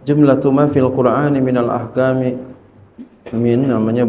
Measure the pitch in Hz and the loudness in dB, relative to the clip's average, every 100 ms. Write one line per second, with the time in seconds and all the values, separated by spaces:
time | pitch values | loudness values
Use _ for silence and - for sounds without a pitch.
0 | - 147 143 131 143 135 147 143 127 131 | 0 2 4 4 2 2 2 2 0 0
1 | 123 117 147 139 127 123 120 117 117 127 | 0 0 0 0 0 0 -2 -4 -4 -2
2 | 131 131 127 123 - - - - - - | 0 0 -4 -6 -14 -20 -20 -20 -20 -20
3 | - _ - 113 120 120 139 113 110 120 | -20 _ -8 -2 0 2 0 0 0 0